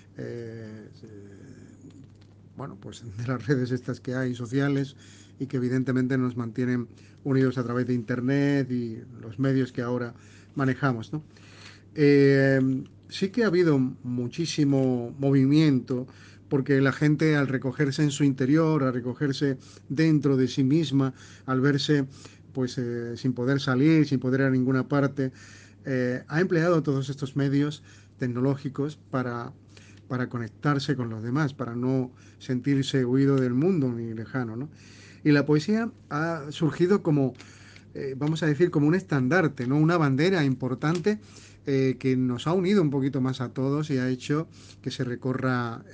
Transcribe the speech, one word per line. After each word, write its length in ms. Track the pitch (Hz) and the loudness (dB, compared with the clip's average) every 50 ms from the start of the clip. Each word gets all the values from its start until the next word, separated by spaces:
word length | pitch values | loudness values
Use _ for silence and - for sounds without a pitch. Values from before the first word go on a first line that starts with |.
| - - - | -20 -18 -14
eh, 720 | 135 127 120 120 120 117 113 113 113 110 110 110 110 107 - 101 - 113 | -12 -12 -10 -10 -10 -12 -12 -12 -14 -14 -16 -16 -16 -18 -20 -20 -20 -20
eh, 40 | 110 104 101 101 101 98 95 - - - - - 104 104 - - - - - - - - - - - - - - - - | -20 -18 -20 -20 -20 -20 -20 -20 -20 -20 -20 -20 -20 -20 -20 -20 -20 -20 -20 -20 -20 -20 -20 -20 -20 -20 -20 -20 -20 -16
bueno, 180 | - 135 135 135 - | -14 -14 -14 -14 -16
pues, 220 | - 113 92 - - 113 | -16 -18 -16 -16 -16 -14
<laughs> 60 | 92 | -12
de 100 | 110 120 | -8 -6
las 180 | 123 131 120 101 | -4 -4 -2 -2
redes 240 | 127 147 123 127 120 | 0 0 0 0 -2
estas 300 | 127 123 - 131 123 - | -4 -4 -4 -6 -10 -8
que 140 | - 127 123 | -8 -6 -4
hay 200 | 131 131 123 123 | -4 -4 -4 -4
sociales 600 | 117 123 107 127 139 139 143 139 139 139 139 - - - - - - - - - - | -6 -8 -4 -2 0 0 0 0 0 -2 -4 -8 -14 -20 -20 -20 -20 -20 -20 -12 -10
y 60 | 135 | -8
que 120 | 131 143 | -6 -4
evidentemente 600 | 127 123 123 131 131 123 131 127 131 127 123 135 | -2 -2 0 0 0 0 0 0 0 0 0 0
nos 180 | 131 127 127 107 | 0 0 -2 -2
mantienen 520 | 120 117 113 104 127 123 123 123 123 117 - - - - - - - - | -4 -8 -6 -4 -2 -2 0 -2 -2 -4 -6 -12 -20 -20 -20 -20 -10 -4
unidos 340 | 143 131 131 131 127 - | 0 2 2 2 2 0
a 60 | 135 117 | -2 -4
través 240 | 117 120 127 123 | -2 -2 -2 -2
de 60 | 123 123 | 0 -2
internet 760 | 123 110 127 127 123 120 131 139 143 143 143 143 139 131 127 | -2 -2 -4 -4 -2 0 0 2 2 2 2 2 0 0 -2
y 260 | 123 123 120 113 110 117 - - 120 117 | -4 -4 -4 -6 -8 -12 -14 -16 -18 -16
los 180 | 113 113 101 131 | -16 -12 -6 -2
medios 320 | 135 135 131 131 127 123 | 0 0 2 0 0 -2
que 100 | - 131 | -4 -6
ahora 320 | 120 120 123 123 120 117 - - - - - - - - - | -4 -4 -4 -4 -6 -8 -10 -16 -20 -20 -20 -20 -20 -12 -6
manejamos, 580 | 147 135 135 127 - 143 135 120 113 110 - 156 | -2 0 0 0 0 0 -2 -2 -2 -6 -8 -10
¿no? 100 | 156 - - - - - - - - - - - - - - - | -10 -10 -14 -20 -20 -20 -20 -20 -20 -20 -20 -20 -20 -20 -10 0
Eh, 640 | 160 147 143 143 139 139 139 139 135 135 135 135 135 131 131 131 135 - - - - - | 4 6 6 8 8 6 6 6 6 4 4 4 4 2 2 0 -2 -6 -10 -16 -20 -20
sí 220 | - - - 196 196 | -16 -6 -4 -4 -2
que 140 | - 240 226 | 0 0 0
ha 40 | |
habido 320 | 196 165 180 180 160 143 135 | 2 4 4 4 4 4 4
muchísimo 1400 | 127 131 - - - 123 123 123 123 120 - 165 165 - - 156 147 139 139 135 131 131 127 120 120 120 156 | 2 0 -4 -8 -8 -6 -4 -4 -4 -4 -4 -6 -6 -4 -2 0 2 2 4 2 2 2 0 -2 -4 -6 -6
movimiento, 880 | 139 139 139 139 139 131 135 147 156 160 151 135 123 - - 127 123 131 - - - - - - - - - | -2 0 2 4 4 4 4 6 6 6 4 4 2 0 -2 -6 -6 -6 -10 -14 -20 -20 -20 -20 -20 -6 -2
porque 320 | 156 131 131 143 139 135 | -2 0 2 2 2 4
la 100 | 139 135 | 4 2
gente 440 | - - 151 151 151 151 160 156 151 | 2 2 2 2 2 2 2 2 2
al 100 | 147 139 | 2 2
recogerse 560 | 127 131 117 131 131 120 - 151 135 135 160 151 | 0 -2 -4 -4 -4 -2 -2 -2 -2 0 0 0
en 80 | 147 | 0
su 120 | 139 - 147 | 0 2 2
interior, 580 | 139 135 139 131 127 151 160 165 156 156 147 135 | 2 2 2 2 2 2 2 2 2 2 2 0
al 100 | 131 120 | 0 -2
recogerse 640 | 127 120 127 117 - 151 139 139 - 147 139 131 139 - - - - - | -2 -4 -6 -4 -2 -2 -2 -2 0 0 -2 -2 -4 -8 -16 -20 -18 -12
dentro 480 | - 139 147 160 160 156 143 143 143 139 | -6 0 2 4 4 4 4 4 2 4
de 120 | 131 131 | 4 2
sí 160 | 123 - 143 131 | 2 2 2 2
misma, 500 | 131 147 170 160 127 135 139 135 131 - - - - - - - | 2 2 2 2 2 2 2 2 0 -2 -8 -14 -20 -20 -12 -6
al 160 | 131 131 131 | -4 0 2
verse, 440 | 131 143 139 139 - - 151 143 135 139 - - - - - - - - | 2 2 2 2 2 2 2 2 0 -2 -8 -16 -20 -20 -20 -20 -20 -10
pues, 260 | - 135 127 123 - | -6 -4 -4 -4 -4
eh, 400 | 135 120 120 120 120 117 120 117 | -4 -4 -4 -4 -6 -6 -8 -6
sin 160 | 117 - 131 - | -4 -2 -2 -2
poder 280 | 123 120 131 139 139 | 0 0 0 0 0
salir, 440 | 139 139 127 123 147 160 160 156 147 | 0 0 2 4 4 6 6 4 4
sin 140 | 147 139 123 | 2 0 0
poder 220 | - 127 131 131 | 0 0 0 2
ir 60 | 139 | 2
a 40 | 135 | 2
ninguna 360 | 131 127 123 131 135 131 123 | 2 2 2 2 0 0 0
parte, 440 | - 147 143 139 139 143 143 131 131 - - - - - - - - - - - | 0 2 2 2 0 0 -2 -4 -4 -6 -10 -18 -20 -20 -20 -20 -20 -20 -12 -6
eh, 380 | 143 131 127 123 123 127 127 - | -4 -2 -2 0 -2 -2 -6 -6
ha 120 | - 147 165 | -4 0 0
empleado 420 | 185 175 180 160 165 180 175 160 | 0 2 2 2 2 4 2 2
todos 280 | 156 156 135 135 131 139 | 2 0 0 -2 -2 -4
estos 260 | 135 - 143 131 - | -6 -8 -8 -6 -2
medios 480 | 143 139 139 139 139 147 147 147 - - - - - - - - | -2 0 2 2 2 0 0 -4 -8 -14 -20 -20 -20 -20 -20 -10
tecnológicos 800 | - 131 123 117 123 127 139 139 143 - 135 139 143 139 156 151 - - - | -6 -6 -4 -2 0 0 0 0 -2 -6 -8 -6 -6 -6 -6 -8 -12 -10 -6
para, 420 | - 131 123 120 120 120 120 - - - - - - - - - - - - | -4 -4 -4 -4 -6 -8 -10 -12 -14 -18 -20 -20 -20 -20 -20 -20 -20 -20 -10
para 220 | - 127 123 123 123 | -6 -6 -4 -4 -4
conectarse 680 | - 120 113 107 - - - 147 143 139 139 - 135 | -6 -8 -8 -10 -10 -4 -2 0 0 0 0 -2 -2
con 140 | 120 120 113 | -4 -4 -6
los 140 | 110 110 110 | -8 -8 -6
demás, 300 | 120 127 151 156 135 143 | -4 -2 0 -2 -2 -4
para 220 | - 123 117 117 | -6 -8 -8 -6
no 360 | 120 123 131 135 131 127 127 - - - - - - | -2 -2 0 0 0 -2 -4 -8 -16 -20 -20 -20 -12
sentirse 640 | - - 127 123 123 139 139 135 135 - - 135 127 | -6 -4 -4 -2 0 0 0 0 0 0 0 0 2
huido 320 | 120 127 135 139 139 139 | 2 2 4 4 4 4
del 180 | 135 127 123 120 | 2 2 2 0
mundo 380 | 131 156 185 196 156 131 123 | 2 2 2 2 2 0 -2
ni 220 | 117 117 117 117 113 | -2 -4 -6 -8 -8
lejano, 420 | 113 110 - - 131 120 110 110 | -10 -10 -8 -6 -6 -6 -6 -8
¿no? 140 | 120 143 156 - - - - - - - - - - - | -10 -10 -12 -14 -18 -20 -20 -20 -20 -20 -20 -14 -2 2
Y 60 | 151 | 4
la 140 | 147 143 139 | 4 4 4
poesía 460 | 151 151 151 151 208 214 226 233 233 - - - - | 4 2 2 2 2 0 0 -2 -4 -8 -12 -12 -8
ha 360 | 147 147 160 170 165 156 143 151 | -6 -4 -2 -4 -4 -6 -8 -10
surgido 500 | - - 165 143 143 - 175 180 208 196 | -6 -4 -4 -2 0 0 2 2 2 2
como, 320 | 190 170 151 143 135 123 - - - - - - - - - - - - - | 2 2 2 2 2 0 -2 -6 -14 -20 -20 -20 -20 -20 -20 -20 -20 -16 -12
eh, 200 | 147 143 135 131 | -10 -10 -8 -6
vamos 260 | 123 147 151 160 156 180 | -4 -4 -2 -2 0 0
a 20 | |
decir, 260 | 151 143 135 180 170 | 0 2 4 2 2
como 160 | - 156 143 | 4 4 4
un 80 | 151 170 | 4 2
estandarte, 720 | 190 185 - 156 135 127 127 165 190 170 143 - - 120 | 2 0 0 0 0 2 4 4 4 2 2 0 -4 -2
¿no? 100 | 123 139 | 0 2
Una 200 | 151 156 160 175 | 4 4 4 4
bandera 460 | 170 151 139 135 131 160 190 196 170 143 | 4 2 2 2 2 2 2 2 2 2
importante, 720 | 135 127 - 131 123 127 - 147 156 175 170 156 208 214 208 - - - - - - - - - | 2 0 0 -2 -4 -4 -2 -2 -2 -2 0 0 -2 -2 -2 -6 -14 -20 -20 -20 -20 -20 -10 -4
eh, 300 | 147 135 135 135 131 127 | -2 0 2 2 2 0
que 200 | 127 - 131 131 | 0 0 0 0
nos 280 | 127 127 123 123 120 - | 2 0 0 -2 -2 -2
ha 60 | 151 | 0
unido 300 | 180 196 175 185 214 202 | 0 2 2 4 4 4
un 80 | 160 143 | 4 2
poquito 320 | 139 139 131 143 135 135 | 2 0 0 0 0 0
más 180 | 127 131 127 - | -2 -2 -2 -4
a 140 | 123 117 - | -6 -6 -4
todos 360 | 135 131 139 143 151 151 151 | -2 -2 0 0 -2 -2 -2
y 80 | 139 | -2
ha 120 | 127 127 127 | -2 0 -2
hecho 400 | 127 123 - - 147 151 - - - - - - - - | -2 -4 -4 -2 -2 -2 -4 -6 -12 -20 -20 -20 -20 -12
que 100 | - 135 | -10 -8
se 140 | - - 127 | -6 -6 -6
recorra 800 | 120 120 123 - 127 123 123 131 127 127 123 120 117 117 - - - | -6 -6 -6 -4 -4 -4 -2 0 0 0 0 -2 -4 -8 -10 -14 -10